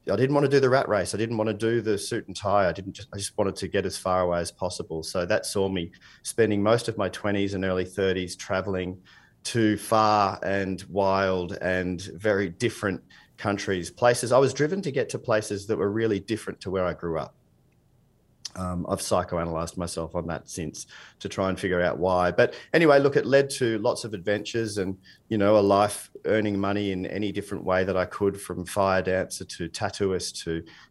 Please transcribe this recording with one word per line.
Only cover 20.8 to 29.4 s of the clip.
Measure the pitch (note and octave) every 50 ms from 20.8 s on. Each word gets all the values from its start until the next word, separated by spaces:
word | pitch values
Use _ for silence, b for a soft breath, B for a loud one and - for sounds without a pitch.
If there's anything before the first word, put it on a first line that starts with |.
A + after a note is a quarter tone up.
| - B B B B B B B
to | - G2
try | - - G2 F#2+
and | F#2 F2
figure | - G2 F2+ F2
out | F2 F2 C2 B1
why. | E2+ F#2 F#2 F2+ F2+ F2+ E2+
But | - B2 - - B B B B
anyway, | D#3+ E3+ D#3 C#3+ C#3+
look, | C#3 C#3 -
it | D3 -
led | G#2+ C3 C#3 C#3 C#3
to | - - C3 A#2 A2+ G#2+
lots | G#2 A#2+ - - -
of | A2+ G2+
adventures | G2 E2+ G2+ G#2 G#2+ G#2+ - - A#2 A2+ A2 G2+ G#2
and, | F#2+ F2+ F#2+ - B B B B B -
you | A2+ G#2+
know, | G2+ G2+ G#2+ G#2+
a |
life | G2+ G2 G2+ G2 G#2 G#2 - - - - - - -
earning | - G2 A2 G#2 G#2 G2+ G2
money | G2 G2 G2+ G#2 G#2 G2+
in | F#2+ F#2 F#2
any | - - F#2+ G#2+ G#2
different | G2 G2+ G2 - - - -
way | - F#2 F#2 F#2
that | F#2+ F#2+
I | F#2 F2+
could, | F2 - - G2+ G2 G2 G2
from | - - F2+ F#2 F2+
fire | E2+ - G#2 G2 F#2+ F#2+ F#2
dancer | F#2 F#2 F#2 F#2 F#2 F#2 - -